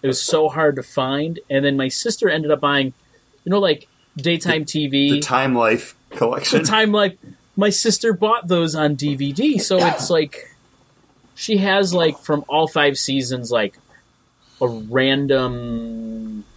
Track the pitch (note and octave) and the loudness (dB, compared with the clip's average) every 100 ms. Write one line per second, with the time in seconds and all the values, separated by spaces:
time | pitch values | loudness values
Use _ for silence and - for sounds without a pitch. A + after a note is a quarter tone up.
0 | C3+ B2+ - D#3+ D#3 D3+ D#3 C3+ B2 - | 0 -2 0 2 2 2 0 0 -6 -4
1 | C3 C#3 D#3 E3 - C#3 C#3+ C#3 C3+ - | -2 -2 -4 -8 -2 0 2 0 -2 -2
2 | A#3 G#3+ G3+ D#3 D3+ D3 C#3+ C#3+ C3+ - | -4 0 0 0 0 2 2 2 0 -6
3 | _ _ _ _ - G3+ F#3+ D3 - _ | _ _ _ _ -2 0 2 0 -4 _
4 | _ - D3 E3+ F3 D#3+ D3+ D#3 D3 C#3 | _ -6 -2 -2 0 -2 -2 -4 0 2
5 | C#3+ C#3+ D3 B2+ C3+ B2 A2+ A#2+ - - | 2 2 2 0 2 2 2 2 -2 -14
6 | _ - A#2 B2+ - - D#3+ A3 G#3+ G#3 | _ -2 0 0 0 0 2 2 2 2
7 | G3+ - - - _ - G#3 G3+ A3+ - | 0 -2 -20 -20 _ 0 0 2 0 0
8 | A3+ F3+ G#3+ A#3 F#3 F3 E3 D#3 D3+ C#3+ | 0 0 0 0 0 0 0 0 0 0
9 | C#3+ C3+ C#3 C#3 C#4+ A#3 - F#3+ F3 - | -2 -2 -4 0 0 0 0 2 2 0
10 | - E3+ D3 - - _ _ _ _ _ | 0 0 0 -6 -20 _ _ _ _ _
11 | _ _ _ - - G#3 G3 G3 F#3+ F3 | _ _ _ -12 -2 0 2 2 2 2
12 | E3 D3 - D3 C#3+ D3+ D#3 D#3+ D3 C3+ | 2 0 -2 -4 0 0 0 2 2 2
13 | - C3+ B2 B2+ A#2 A#2 G#2 - _ _ | -2 -2 -2 -6 -2 -2 -2 -6 _ _
14 | _ _ _ _ _ _ B2 A2+ G#2+ B2+ | _ _ _ _ _ _ -4 -4 -4 0
15 | C3 C#3 C#3 C3+ B2+ B2 A#2+ A#2 A#2 A2+ | 2 0 2 0 0 -4 -6 -6 -8 -10
16 | A2+ A2+ D#3 G#3+ G#3 | -10 -10 -10 -12 -14